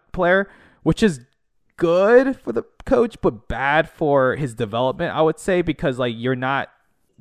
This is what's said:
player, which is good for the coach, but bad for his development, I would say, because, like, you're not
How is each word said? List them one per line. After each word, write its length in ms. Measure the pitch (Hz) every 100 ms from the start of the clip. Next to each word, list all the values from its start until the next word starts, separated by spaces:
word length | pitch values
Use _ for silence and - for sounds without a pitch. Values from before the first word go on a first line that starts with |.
| _
player, 380 | - 175 190 196 - - _
which 180 | - 165
is 200 | 214 135 - _ _ _ _ -
good 600 | 170 175 202 240 269 -
for 100 | -
the 120 | 113 - - -
coach, 300 | 254 233 -
but 260 | 175 110 -
bad 420 | 117 139 156 160
for 460 | - 156 139 127 113
his 180 | 143 113
development, 600 | 110 113 131 123 165 113
I 60 |
would 180 | 160 151
say, 220 | - 180
because, 380 | 170 147 160 127
like, 160 | 123 113
you're 180 | 123 127
not 340 | 131 139 - _ _ _ _ _